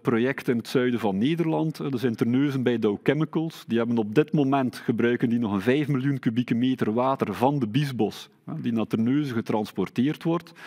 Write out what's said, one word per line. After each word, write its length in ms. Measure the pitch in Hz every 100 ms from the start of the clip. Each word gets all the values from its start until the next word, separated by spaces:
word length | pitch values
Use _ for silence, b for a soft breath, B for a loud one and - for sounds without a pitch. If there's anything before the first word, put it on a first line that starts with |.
project 460 | - 113 123 135 -
in 80 | 117
het 120 | -
zuiden 320 | 131 123 120
van 180 | 107 95
Nederland. 600 | 127 165 160 156 160 -
Eh, 60 |
dat 100 | 156
is 100 | 127
in 100 | 123
Terneuzen 480 | 110 117 127 143 135
bij 160 | 123 117
Dow 200 | 107 101
Chemicals. 600 | - 139 156 165 160 - -
Die 120 | 113
hebben 200 | 117 117
op 160 | 104
dit 180 | 107 151
moment, 440 | 156 135 139 127 -
gebruiken 520 | - 113 117 120 117
die 100 | 120
nog 140 | 113
een 80 | 101
vijf 280 | 98 143 147
miljoen 300 | 135 139 135
kubieke 360 | 131 113 123
meter 380 | 117 127 127 107
water 420 | 110 131 135 104
van 240 | 95 127 147
de 80 | 110
Biesbos, 600 | 120 143 120 107 - - _
hè, 160 | - 156
die 120 | 123
naar 140 | 113 107
Terneuzen 480 | 110 113 139 147
getransporteerd 880 | 117 - 113 107 - 92 - 131 151
wordt. 300 | 165 170 170 -